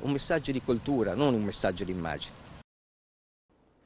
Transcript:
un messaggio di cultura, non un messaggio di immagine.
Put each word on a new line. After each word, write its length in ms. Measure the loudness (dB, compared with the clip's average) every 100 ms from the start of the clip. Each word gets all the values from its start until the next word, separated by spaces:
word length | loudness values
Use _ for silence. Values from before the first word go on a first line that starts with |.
un 80 | 0
messaggio 400 | -2 2 0 0
di 100 | -2
cultura, 520 | 0 0 2 2 2
non 200 | 4 4
un 80 | 4
messaggio 400 | 0 0 0 0
di 80 | -4
immagine. 520 | -4 -4 -4 -8 -14 -20 -20 -20 _ _ _ _ _ _ _ _ _ _ _